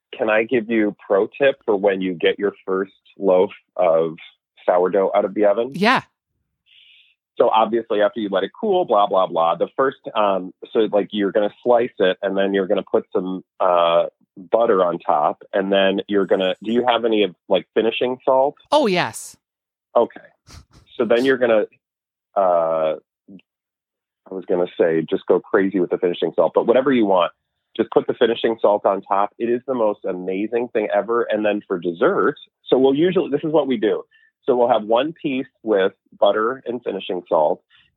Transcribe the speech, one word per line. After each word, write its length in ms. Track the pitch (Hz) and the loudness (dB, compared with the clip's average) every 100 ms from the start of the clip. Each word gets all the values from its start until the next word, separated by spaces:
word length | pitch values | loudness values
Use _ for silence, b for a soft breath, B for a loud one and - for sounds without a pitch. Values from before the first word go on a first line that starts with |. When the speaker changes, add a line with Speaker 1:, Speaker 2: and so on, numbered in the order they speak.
| - | -16
Speaker 1:
Can 160 | - 113 | -6 -2
I 140 | 107 | 0
give 260 | 113 127 107 | 0 -2 -2
you 260 | 113 104 98 - | -2 -2 -4 -2
pro 200 | 98 110 | 0 0
tip 340 | - 139 135 - | 0 0 0 -2
for 100 | 101 | 0
when 260 | 101 95 | 0 0
you 120 | 95 | -4
get 240 | 87 95 - | -2 -2 0
your 160 | 101 - - | -4 -6 -6
first 280 | 95 98 _ _ - | -6 -6 _ _ -6
loaf 340 | 98 92 98 - _ - | 2 2 2 -4 _ -2
of 400 | 90 82 82 80 - _ _ _ - | 2 2 0 -6 -18 _ _ _ 0
sourdough 460 | 90 92 98 95 101 | 2 2 2 2 0
out 100 | 104 | 0
of 80 | |
the 120 | 98 101 | 2 2
oven? 260 | 101 120 | 2 -2
Speaker 2:
Yeah. 280 | 143 208 240 - _ _ _ _ _ _ b b b b b _ - | 0 2 0 -2 _ _ _ _ _ _ b b b b b _ 0
Speaker 1:
So 120 | 127 | 2
obviously 520 | 110 110 113 110 104 | 2 2 -2 -2 0
after 180 | 104 - | 0 -2
you 80 | 104 | -4
let 140 | 98 | -4
it 80 | 98 - | -4 -6
cool, 260 | 220 185 160 | -2 -2 2
blah, 220 | 107 101 | 2 2
blah, 180 | 95 92 | 0 0
blah, 300 | 85 82 87 | 0 0 0
the 140 | 98 - | -4 -2
first, 200 | 135 135 - 113 | -4 -4 -8 -2
um, 380 | 104 95 90 - - | 0 0 -6 -16 -6
so, 100 | 120 107 | -2 0
like, 180 | 101 95 | 0 -2
you're 200 | 104 101 | -2 -2
gonna 220 | 107 104 - | 0 -2 -4
slice 300 | 120 120 123 - | 0 0 0 0
it 200 | 95 92 | 0 0
and 160 | 98 98 | -4 -2
then 160 | 98 | 0
you're 140 | 98 92 | 0 0
gonna 160 | 98 | -2
put 220 | 92 113 - | -2 -4 -2
some, 300 | 107 92 92 - - | -6 -4 -8 -10 -4
uh, 480 | 95 87 85 85 82 _ _ - 87 | 0 2 2 2 0 _ _ -20 -2
butter 320 | 113 117 98 | 0 2 2
on 160 | 90 85 | 0 -2
top. 440 | - 78 78 - - | -2 0 0 -2 -6
And 180 | 101 95 | -4 0
then 280 | 98 98 98 - | 2 2 0 -2
you're 180 | 101 92 | -2 0
gonna, 300 | 101 92 92 | 0 -2 -4
do 100 | 104 | -4
you 140 | 117 123 | -2 0
have 180 | 117 117 | 0 0
any 180 | 110 | 0
of, 120 | 98 85 - | -2 -4 -2
like, 200 | 95 - | -2 -2
finishing 460 | - 110 - 127 131 - | -2 -2 -2 -4 -4 0
salt? 300 | 131 135 - - | 2 2 -2 -2
Speaker 2:
Oh, 140 | 302 254 | 0 2
yes. 480 | 180 135 - - - _ _ _ _ _ - | 0 -2 -6 -16 -20 _ _ _ _ _ 0
Speaker 1:
Okay. 260 | - - - _ _ - - _ _ - | 0 -4 -20 _ _ -20 -20 _ _ -4
So 80 | 113 | 0
then 200 | 117 135 | 2 2
you're 120 | 131 | 2
gonna, 280 | 120 110 98 _ _ _ _ _ _ - | 2 2 0 _ _ _ _ _ _ 0
uh, 600 | 95 87 82 80 80 76 _ _ _ 95 _ _ _ _ _ _ _ _ - | 2 2 0 0 -2 -4 _ _ _ -20 _ _ _ _ _ _ _ _ -14
I 40 | |
was 120 | 95 87 | -12 -4
gonna 220 | 92 90 - | -2 -2 0
say, 240 | 87 80 80 | 0 0 -2
just 160 | 95 - | -4 0
go 140 | 92 | 0
crazy 400 | - 104 98 98 | 2 0 2 0
with 100 | 87 | -2
the 80 | 92 | 0
finishing 360 | 92 87 85 - | -2 -2 -4 0
salt, 180 | 82 | 2
but 140 | - 87 | 2 2
whatever 240 | 120 135 | 2 2
you 140 | 127 104 | 2 2
want, 260 | 95 85 - _ _ _ - | 2 0 -4 _ _ _ -6
just 140 | 110 | -2
put 140 | - - | -2 -2
the 80 | |
finishing 440 | 123 113 113 120 113 | 0 0 0 -2 0
salt 240 | 110 104 107 | 0 2 0
on 160 | 98 | -2
top. 320 | - 98 101 - | -2 -2 -2 -4
It 100 | 117 | -4
is 120 | 120 131 | -4 -4
the 80 | |
most 300 | 127 107 104 95 | -2 -2 -2 -6
amazing 640 | 90 90 95 107 117 123 | -8 -6 -6 -4 -4 -4
thing 200 | 117 104 | -4 -2
ever. 300 | 101 98 117 | -2 -2 -2
And 220 | 113 107 104 | -2 -2 -2
then 160 | 104 - | -4 -4
for 120 | 92 | -6
dessert, 560 | 87 85 135 190 104 147 - _ - | -6 -2 0 0 -2 -4 -12 _ -2
so 100 | 131 | 2
we'll 160 | 131 139 | 2 2
usually, 340 | 175 185 135 | 0 0 -2
this 120 | 143 | -4
is 80 | 156 | -2
what 140 | 156 139 | 0 0
we 100 | 120 | -2
do. 260 | 107 87 - b b _ - | -2 -2 -6 b b _ -2
So 100 | 123 | 0
we'll 100 | 120 | 2
have 140 | 117 | 0
one 300 | 104 117 147 | 0 -2 -2
piece 340 | 165 156 131 131 _ | -6 -6 -6 -8 _
with 300 | 110 101 95 - _ - | -2 2 0 -2 _ 0
butter 420 | 101 104 110 135 127 | 2 2 -2 -6 -8
and 180 | 120 | -8
finishing 400 | - 98 - 92 - | -6 -8 -6 -8 -2
salt. 320 | 85 76 - _ b b | 0 0 -2 _ b b